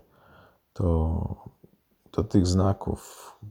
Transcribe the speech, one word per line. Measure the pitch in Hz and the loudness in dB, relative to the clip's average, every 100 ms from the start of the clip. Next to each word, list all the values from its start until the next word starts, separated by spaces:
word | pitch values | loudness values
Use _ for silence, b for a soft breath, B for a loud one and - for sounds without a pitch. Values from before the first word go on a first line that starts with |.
| - b b b b b _ | -6 b b b b b _
to, | - 92 82 80 82 80 - - _ - _ _ _ _ | -2 2 2 2 0 -4 -8 -14 _ -20 _ _ _ _
to | - | -4
tych | 101 104 90 | 2 4 4
znaków, | 92 95 101 - - - - - - 107 | 4 2 0 -4 -6 -8 -20 -20 -20 -20